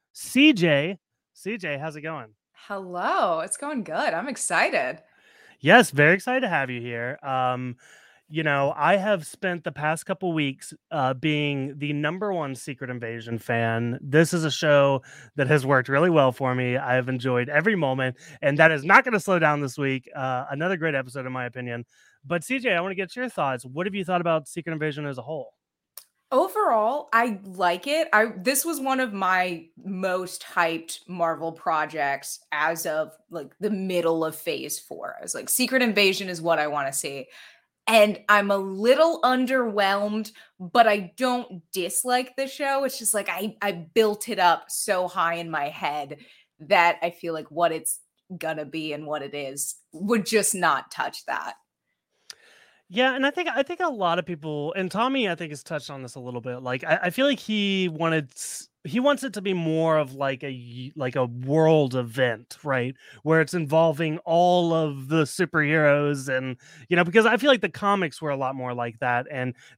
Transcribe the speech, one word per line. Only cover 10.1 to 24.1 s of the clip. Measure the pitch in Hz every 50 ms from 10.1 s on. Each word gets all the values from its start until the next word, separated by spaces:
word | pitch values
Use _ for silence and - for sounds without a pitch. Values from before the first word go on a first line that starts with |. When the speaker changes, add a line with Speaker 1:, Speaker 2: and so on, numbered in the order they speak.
| 185 - 190 175
Speaker 1:
weeks, | 160 156 147 139 135 - - - 151 - _ -
uh, | 165 147 131 131 131
being | 127 151 156 151 147 147 143 143 135 135 143 139 143
the | 147 147
number | 147 147 151 151 175 190 208 202
one | 185 170 147 135 131
Secret | 123 - 156 127 - 135 123
Invasion | 123 120 120 113 117 117 110 117 117 110
fan. | - - 120 117 117 113 113 117 120 117 120 -
This | - 135 139 160 165 -
is | 180 165 160
a | 147
show | - - 165 151 147 143 139 139 135 127 - - - - - - -
that | 147 135
has | 131 151 143 131
worked | 135 139 127 123 139
really | 139 143 175 180
well | 165 151 135 127
for | 123 - 135 127 127
me. | 127 127 123 123
I | 135 147 123 127
have | 127 120 131
enjoyed | 131 123 120 131 123 123 123 147
every | 147 151 165 226 208
moment, | 175 147 131 131 135 131 127 127 - - - - - -
and | 139 143 156
that | 160 160
is | 156 139 139
not | 180 196 262 -
gonna | 247 226 185
slow | - 196 185 170
down | 160 151 147 147
this | 143 131 -
week. | 151 139 135 131 127 - - -
Uh, | 143 131 131 127 127 143 -
another | 139 147 165 185 196
great | 156 165 156 143
episode, | 135 127 123 127 139 127
in | 127
my | 127 127 123
opinion. | 120 - 127 123 120 120 120 120 _ _ _ _ _ _ _ -
But | 139 175 170 -
C | - 262 269
J, | 240 233 180
I | 170
wanna | 180 196 185
get | 190 190 170 -
your | 247 254
thoughts. | 233 - 175 147 135 131 120 -
What | 127 131 160 185
have | 208 190
you | 202 170
thought | 180